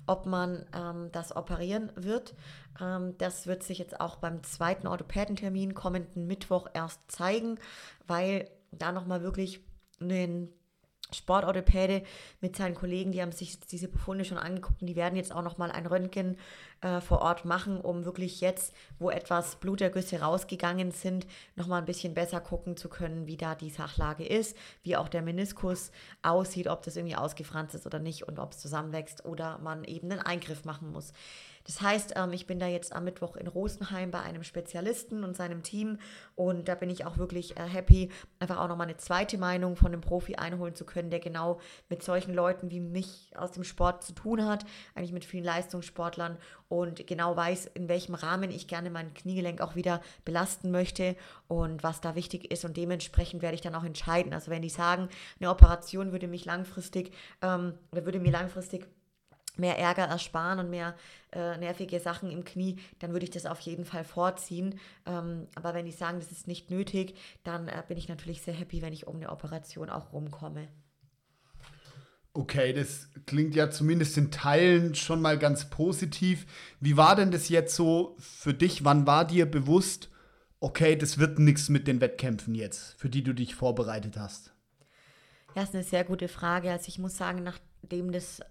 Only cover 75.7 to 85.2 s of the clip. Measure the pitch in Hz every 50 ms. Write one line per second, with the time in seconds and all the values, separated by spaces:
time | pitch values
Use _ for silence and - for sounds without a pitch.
75.7 | - - 156 185 180 - 190 151 - - 185 185 180 151 - - - - - -
76.7 | - - 135 147 147 147 156 165 202 208 196 190 175 156 - - 165 165 156 160
77.7 | - - 170 160 165 170 180 - - - - - - - - 147 139 127 170 180
78.7 | - - 139 143 143 147 139 143 143 156 175 165 170 175 165 151 156 147 131 135
79.7 | 160 190 185 - - - - - - - - - _ _ _ _ _ _ - 131
80.7 | - - 160 156 160 147 151 147 - 139 156 156 151 156 151 147 143 147 - -
81.7 | 147 139 - 143 127 120 127 120 - - 131 127 113 101 - 117 113 113 107 95
82.7 | - - - - - - - 131 120 139 131 131 127 120 123 - - - 131 123
83.7 | 117 120 117 110 110 107 101 107 101 107 104 101 - - - - - _ _ _
84.7 | _ _ _ _ _ _ _ - - _